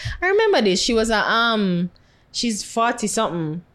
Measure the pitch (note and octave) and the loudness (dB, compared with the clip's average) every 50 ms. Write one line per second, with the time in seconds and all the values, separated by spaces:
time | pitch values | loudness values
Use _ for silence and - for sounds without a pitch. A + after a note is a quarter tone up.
0 | - - - - F4 F#4 G4 G#4+ A4+ G#4 F#4 E4 D#4+ F#3+ F3+ - - - A#3 A3 | -8 -8 -6 -2 0 2 2 4 4 4 4 4 4 2 2 2 0 0 0 0
1 | A3 A3+ A3+ G#3 - D#3 G#3 A3+ A#3 A#3 A3+ G#3+ G3+ F#3 F3 F3 F3+ F3 - _ | 2 2 0 0 0 2 2 2 2 2 2 2 0 0 0 0 -2 -4 -6 _
2 | _ _ _ _ _ _ - - B3 A#3 G#3+ G3 - - - A3+ A#3 A#3+ A#3 A#3 | _ _ _ _ _ _ -6 -4 -2 -2 -2 -4 -6 -4 -2 0 0 0 0 -2
3 | G#3+ G3+ - A3+ A3 D3+ E3 E3+ D#3+ D3+ D#3 F3 - _ | -4 -2 -2 -2 -2 -2 -2 -4 -4 -4 -6 -8 -10 _